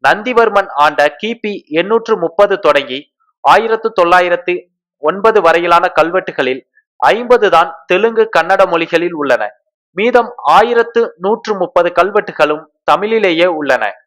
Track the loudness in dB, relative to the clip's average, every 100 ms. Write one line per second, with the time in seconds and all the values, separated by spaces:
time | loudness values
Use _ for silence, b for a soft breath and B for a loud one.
0 | 0 0 0 0 2 2 -2 0 0 2
1 | -2 -2 -10 -8 -8 -10 _ -4 0 -2
2 | 0 -2 -2 0 0 2 0 0 -2 -12
3 | -12 _ _ _ 2 2 2 -4 -2 0
4 | 2 4 2 -2 -4 -8 -8 _ _ _
5 | -4 0 2 2 2 0 2 0 2 0
6 | 0 -2 -4 -6 -4 -4 _ _ _ _
7 | 0 0 2 2 4 2 2 -4 _ 0
8 | 0 0 0 0 0 0 2 0 -2 -2
9 | -2 -6 -2 0 -2 _ _ _ _ -4
10 | 0 0 0 -6 2 2 4 0 0 -2
11 | -4 -4 -4 -4 -4 -6 -2 0 0 0
12 | 0 0 -4 -2 -2 -2 -8 _ -2 -2
13 | 0 0 0 2 0 0 -2 -2 -2 -8